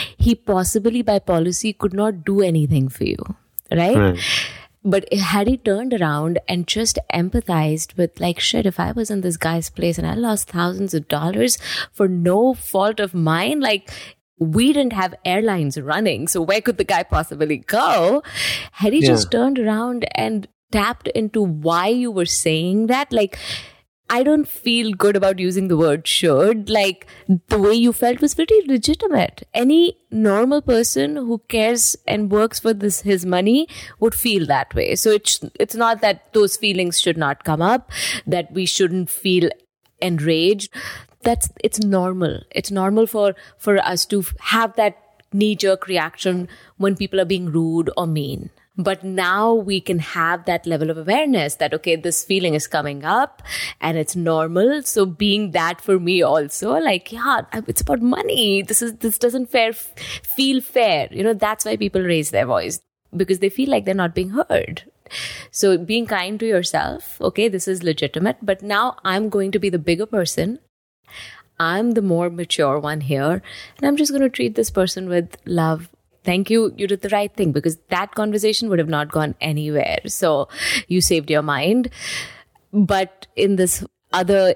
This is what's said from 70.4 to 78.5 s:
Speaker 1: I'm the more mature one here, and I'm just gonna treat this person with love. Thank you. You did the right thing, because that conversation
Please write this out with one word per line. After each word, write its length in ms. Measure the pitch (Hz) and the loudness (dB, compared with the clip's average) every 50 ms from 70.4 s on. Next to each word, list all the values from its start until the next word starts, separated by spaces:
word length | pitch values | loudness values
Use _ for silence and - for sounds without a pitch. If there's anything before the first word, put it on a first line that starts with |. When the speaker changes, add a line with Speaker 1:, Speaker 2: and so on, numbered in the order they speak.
| 160 202 240 294 _ _ _ _ _ _ _ _ _ _ - - - - - - - _ _ - | -4 -4 -4 -8 _ _ _ _ _ _ _ _ _ _ -20 -20 -18 -20 -20 -20 -20 _ _ -2
Speaker 1:
I'm 320 | 165 165 175 202 226 240 | -2 0 0 0 0 0
the 100 | 226 226 | 0 0
more 280 | 202 190 170 170 175 175 | 0 0 0 0 0 -2
mature 500 | 170 175 170 - - - 151 139 135 151 | -4 -6 -6 -4 -2 0 2 2 2 0
one 220 | 147 147 156 156 | -2 -4 -4 -4
here, 400 | 143 131 147 135 139 156 175 185 - - - - - - - | -2 -2 -2 0 0 0 -2 -2 -6 -12 -18 -20 -20 -20 -8
and 80 | - 277 | -4 0
I'm 120 | 277 285 | 0 2
just 160 | 302 302 285 277 | 2 0 0 0
gonna 160 | 277 269 254 | 0 0 0
treat 260 | 262 - 247 233 214 | 0 0 -4 -2 0
this 140 | 233 226 - | 0 -2 0
person 400 | - 196 185 180 - 185 190 185 | 0 0 0 0 -2 -6 -4 -2
with 260 | 175 175 170 175 - - - | -2 -2 -2 -4 -8 -14 -8
love. 440 | - 175 170 160 160 160 160 170 - _ _ _ _ _ _ - | -4 0 0 2 0 0 -2 -6 -14 _ _ _ _ _ _ -2
Thank 240 | 185 175 185 196 - | -2 0 0 0 2
you. 240 | 220 226 220 190 - | 2 2 2 0 -2
You 80 | - 202 | -4 -4
did 160 | 190 202 190 | -4 -4 -2
the 80 | - 196 | -2 -2
right 240 | 214 202 208 208 - | 0 0 -2 -2 -2
thing, 180 | - 196 160 127 | -2 0 0 0
because 240 | 143 - 170 160 - _ - | 0 -2 -2 -4 -4 _ -4
that 240 | 180 175 196 208 - | -4 -4 -4 -4 -4
conversation 560 | - 208 214 208 208 208 214 | -4 -2 -2 -2 0 0 0